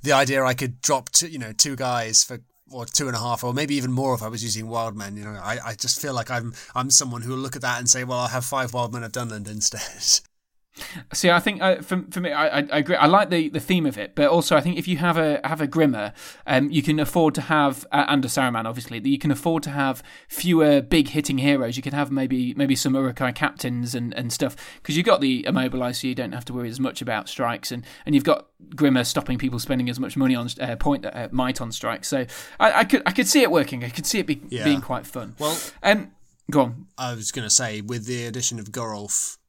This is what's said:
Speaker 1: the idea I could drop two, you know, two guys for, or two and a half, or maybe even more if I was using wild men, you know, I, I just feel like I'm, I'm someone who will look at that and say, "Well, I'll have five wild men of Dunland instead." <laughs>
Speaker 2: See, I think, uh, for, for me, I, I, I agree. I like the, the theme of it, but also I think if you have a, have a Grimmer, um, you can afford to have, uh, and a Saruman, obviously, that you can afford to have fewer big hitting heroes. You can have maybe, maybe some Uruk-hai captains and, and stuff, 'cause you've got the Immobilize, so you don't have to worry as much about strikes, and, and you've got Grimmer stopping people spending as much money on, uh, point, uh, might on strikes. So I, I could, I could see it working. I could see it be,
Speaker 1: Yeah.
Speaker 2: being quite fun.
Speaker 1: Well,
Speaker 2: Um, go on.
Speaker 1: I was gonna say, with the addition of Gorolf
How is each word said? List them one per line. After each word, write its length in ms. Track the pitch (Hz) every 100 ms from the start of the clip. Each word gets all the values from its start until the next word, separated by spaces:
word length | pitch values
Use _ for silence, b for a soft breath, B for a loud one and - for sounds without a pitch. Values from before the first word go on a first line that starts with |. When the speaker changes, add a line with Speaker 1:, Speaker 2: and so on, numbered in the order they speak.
Speaker 1:
the 120 | 131
idea 300 | 135 135 135
I 120 | 131 127
could 260 | 135 123
drop 300 | - 139 123
two, 160 | - 170
you 100 | 156
know, 160 | 110
two 220 | 110 147 127
guys 480 | 131 123 113 110
for, 160 | - 123 _ _ _
or 160 | 156 -
two 220 | - 139
and 80 | 117
a 40 |
half, 240 | 120 120 123
or 80 |
maybe 220 | 127 151 143
even 160 | 127
more 200 | 127 135
if 80 | 120
I 60 | 107
was 160 | 113
using 240 | 117 110 110
wild 300 | 117 113 104
men, 180 | 101 104
you 80 |
know, 160 | 104 104
I, 160 | 95 120 113
I 60 | 107
just 260 | 127 -
feel 120 | 147
like 160 | 127 110
I'm, 240 | 123 117 113 B 127
I'm 140 | 131
someone 320 | - 135 120
who 100 | 117
will 60 | 131
look 180 | 135 127
at 60 |
that 180 | 127 120
and 100 | 123
say, 140 | 127
"Well, 160 | 127 123
I'll 80 | 123
have 160 | 127 123
five 280 | 135 127
wild 180 | 123 117
men 100 | 120
of 80 | 113
Dunland 340 | 127 117 107 101
instead." 760 | 107 104 104 - 104 - - -
<laughs> 0 | _ _ _ _ B B 160 B
Speaker 2:
See, 160 | - 180
I 100 | 175
think, 220 | 214 196
uh, 200 | 190 180
for, 220 | 147 185 156
for 80 | 185
me, 120 | 180
I, 280 | 147 151 139
I, 80 | 143
I 60 | 151
agree. 160 | 147 180
I 120 | 143
like 220 | 196 196
the, 200 | 175 156
the 100 | 151
theme 260 | - 180 147
of 120 | 113
it, 180 | 101 -
but 140 | 143
also 260 | 170 156 156
I 60 |
think 160 | 170 175
if 100 | -
you 100 | 156
have 200 | 175 165
a, 220 | 156 143
have 180 | 131 156
a 60 | 143
Grimmer, 460 | 160 151 113 104 B B B -
um, 240 | 131 143
you 120 | 147
can 160 | 131 156
afford 340 | 151 175 160 147
to 60 |
have, 440 | 120 156 143 131 -
uh, 140 | 143 -
and 160 | 143 131
a 20 |
Saruman, 380 | 143 127 117 113
obviously, 340 | 120 120 117
that 100 | 131
you 80 | 139
can 140 | 151
afford 320 | 135 170 160
to 60 | 147
have 320 | 143 135 131 B B B
fewer 540 | - 175 165 151 143
big 280 | 120 165 143
hitting 280 | 156 147 135
heroes. 380 | 143 139 120 120
You 60 |
can 100 | 135
have 180 | 143 139
maybe, 420 | 135 131 127 123 127
maybe 200 | 139 131
some 180 | 139 135
Uruk-hai 360 | 131 120 127
captains 640 | 120 147 - 127 120 120 123
and, 180 | 120
and 180 | - 120
stuff, 220 | - 135 - B B
'cause 120 | - 151
you've 100 | 180
got 160 | 139
the 240 | 139 127 120
Immobilize, 540 | 127 127 127 123 117
so 80 | 131
you 80 | 131
don't 180 | 117
have 120 | 123 120
to 80 |
worry 160 | 123 120
as 100 | 117
much 220 | 131 -
about 280 | 120 107 -
strikes, 420 | - 120 117 -
and, 140 | 120 120 B -
and 80 | 143
you've 80 |
got 240 | 165 - - _ - -
Grimmer 280 | 147 127
stopping 340 | 120 - - 123
people 220 | 131 120
spending 300 | - 127 123
as 100 | 120
much 180 | 127 139
money 180 | 131 123
on, 120 | 120 -
uh, 160 | 127 113
point, 300 | 151 139 -
uh, 220 | - 117
might 300 | 127 127 131
on 100 | 117
strikes. 360 | 110 117 117 -
So 180 | 139 123 B B B
I, 120 | 220 -
I 40 |
could, 180 | 196 277 -
I 60 |
could 160 | 185 196
see 140 | 285
it 100 | 226
working. 320 | 170 135 127
I 60 | 123
could 160 | - -
see 140 | 214
it 80 | 170
be, 140 | 147 -
Speaker 1:
Yeah. 140 | 123
Speaker 2:
being 180 | 151 139
quite 240 | - 127 -
fun. 300 | 127 110 117
Speaker 1:
Well, 180 | 151 165 B B
Speaker 2:
Um, 280 | - 208 190 _ - _ -
go 100 | 143
on. 260 | 120 120 185 -
Speaker 1:
I 160 | 127
was 180 | 117 107
gonna 180 | 135 107
say, 320 | - 120 107
with 240 | 104 120 107
the 200 | 123 120
addition 340 | 120 120 120
of 120 | 101
Gorolf 680 | 123 113 107 104 - - -